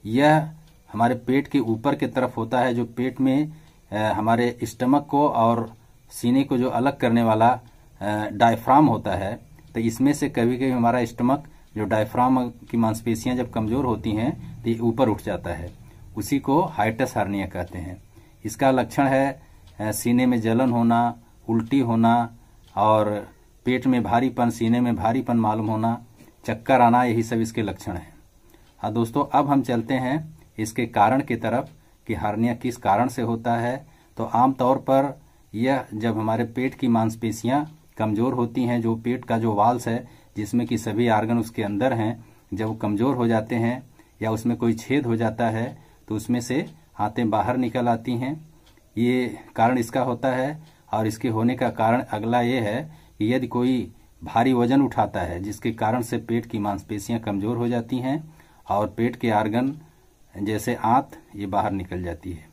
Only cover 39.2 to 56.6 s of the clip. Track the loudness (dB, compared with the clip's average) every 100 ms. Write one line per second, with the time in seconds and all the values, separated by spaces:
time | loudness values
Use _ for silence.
39.2 | -2 -2 0 2 2 2 -2 -4 -6 -20
40.2 | _ -10 -2 -2 0 -2 -2 0 2 2
41.2 | 2 -2 -2 -4 -4 0 0 0 -2 -4
42.2 | -12 -20 _ -6 -4 -4 -4 0 0 0
43.2 | 0 0 0 -2 -2 -4 -10 -20 _ _
44.2 | -4 -2 -2 0 0 -2 0 -2 0 -2
45.2 | -2 0 -2 -2 -6 -10 -20 _ -8 -6
46.2 | -2 -4 -2 -4 -4 -14 _ -6 -4 0
47.2 | 0 0 0 0 -2 0 0 0 -2 -4
48.2 | -4 -8 -14 -20 _ _ _ 0 2 2
49.2 | -2 -6 -12 0 2 2 0 -2 -2 0
50.2 | -2 0 -2 -6 -16 _ _ -2 -2 -2
51.2 | -2 0 0 0 -2 0 2 2 0 -6
52.2 | 0 0 2 0 -2 -4 -8 -16 -20 _
53.2 | 0 0 -2 0 0 0 -4 -12 _ _
54.2 | -2 2 2 4 4 4 2 0 -2 -2
55.2 | -4 -6 -8 -6 -6 -2 -2 -2 -2 -6
56.2 | -2 -4 -4 -4